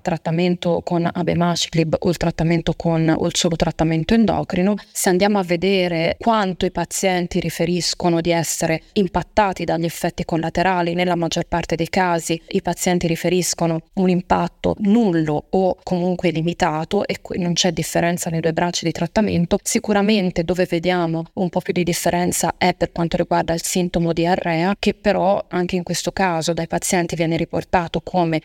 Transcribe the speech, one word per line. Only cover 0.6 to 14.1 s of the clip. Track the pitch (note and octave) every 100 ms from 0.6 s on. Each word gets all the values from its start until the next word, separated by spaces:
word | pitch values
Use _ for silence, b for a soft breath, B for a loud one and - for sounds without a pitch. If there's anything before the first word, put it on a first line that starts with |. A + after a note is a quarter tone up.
| F3 E3+
con | - F3 E3+
abemaciclib | - E3+ E3 F3 E3 - D#3+ D#3+ F3
o | F#3
il | E3
trattamento | E3+ - E3 E3+ E3 D#3+
con, | E3+ E3 D#3+ D#3+
o |
il | E3+ -
solo | F3
trattamento | E3 E3 - D#3+ D#3+ D#3+
endocrino. | A3+ A3 D#3 D3+ F#3 F#3+ G3+ B
Se | - G3
andiamo | F3+ G3+ G#3
a |
vedere | F3 F3 F#3 G3 F3 E3 E3 -
quanto | A#3 A3 F#3+ F3+ F3+
i |
pazienti | F3 E3 - F#3+ F3+ F3 F3+
riferiscono | E3 - E3+ F3+ - - F3+ E3
di | E3+
essere | E3+ D3+ - D#3+ D#3+ -
impattati | G#3+ F3+ F3+ - - G3+ F3+
dagli | E3 E3
effetti | E3 - F3 -
collaterali, | E3+ D#3+ D#3+ E3+ F3 F3+ E3+
nella | E3+ F3+
maggior | E3+ E3 F3 -
parte | E3+ - D#3+
dei | E3
casi | G3 F#3 E3+ - E3 -
i | F#3+
pazienti | F3 E3+ F#3+ F3 E3+
riferiscono | E3 E3+ F3+ E3 - E3 E3 -
un | -
impatto | F#3